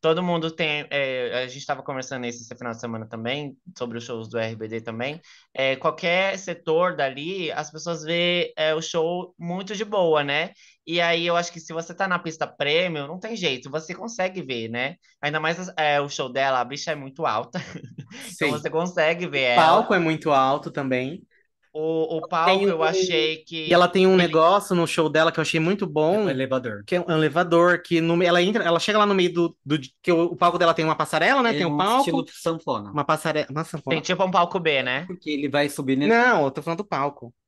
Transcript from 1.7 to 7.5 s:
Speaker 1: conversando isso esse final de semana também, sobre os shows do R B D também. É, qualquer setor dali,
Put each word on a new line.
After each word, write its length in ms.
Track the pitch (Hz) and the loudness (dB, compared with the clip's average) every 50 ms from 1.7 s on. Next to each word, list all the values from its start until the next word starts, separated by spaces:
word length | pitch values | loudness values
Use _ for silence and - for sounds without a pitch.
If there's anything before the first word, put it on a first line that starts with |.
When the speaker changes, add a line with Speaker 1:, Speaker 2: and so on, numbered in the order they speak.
| 143 131 131 | -6 -6 -6
Speaker 1:
conversando 420 | - 139 131 127 - 135 127 123 | -8 -8 -8 -6 -6 -8 -6 -6
isso 160 | 120 120 120 117 | -8 -8 -10 -14
esse 140 | - 117 113 | -16 -16 -10
final 140 | 131 120 113 | -8 -8 -8
de 80 | 117 | -8
semana 260 | - 117 113 113 110 110 | -8 -8 -8 -8 -10 -10
também, 480 | 117 113 113 117 135 143 147 139 - _ _ - - - | -12 -8 -6 -4 -4 -4 -6 -10 -12 _ _ -20 -10 -10
sobre 180 | 123 120 113 117 | -8 -8 -8 -10
os 60 | 117 | -10
shows 240 | 117 123 113 113 110 | -10 -10 -10 -10 -8
do 100 | 110 117 | -6 -4
R 180 | 113 110 117 | -4 -4 -6
B 100 | 110 110 | -8 -10
D 140 | 110 113 113 | -8 -8 -8
também. 400 | 110 117 113 113 120 139 147 170 _ - - - _ _ _ | -8 -10 -8 -8 -8 -8 -8 -10 _ -20 -20 -20 _ _ _
É, 220 | - 135 135 135 | 0 0 0 0
qualquer 600 | 131 - 160 151 - - 170 170 185 190 196 196 190 | 0 0 -2 -2 0 -2 0 0 2 0 0 -2 -4
setor 580 | 190 - 170 - _ 165 156 165 180 180 170 | -8 -10 -10 -8 _ 0 2 2 2 2 0
dali, 560 | 147 143 135 127 139 143 165 190 196 175 151 | 0 -2 -2 -2 -6 -8 -8 -6 -6 -6 -6